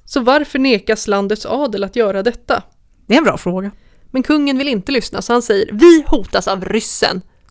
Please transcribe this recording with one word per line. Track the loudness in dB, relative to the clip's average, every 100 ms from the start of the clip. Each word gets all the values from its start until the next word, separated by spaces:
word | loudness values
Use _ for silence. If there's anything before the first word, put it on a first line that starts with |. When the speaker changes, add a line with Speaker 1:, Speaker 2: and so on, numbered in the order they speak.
| -6
Speaker 1:
Så | -2
varför | 2 2 0 -2
nekas | 0 0 0 -4 -2
landets | -2 -2 -4 -4
adel | -4 -4 -4
att | -4 -2
göra | -2 0
detta? | -4 -6 -4 -4 -4 _ _ _ 2
Speaker 2:
Det |
är | 2
en |
bra | 4 0
fråga. | -4 -6 -8 -12 _ _ -8
Speaker 1:
Men | -4
kungen | 0 0 0 -2
vill | -2
inte | -4 -2
lyssna, | -4 -4 -8
så | -2
han | 0
säger: | 2 0 0
"Vi | 6 8 8 4
hotas | 0 0 -4 -4
av | -6 -4
ryssen. | -4 -4 -4 -4 -4 -10 _ _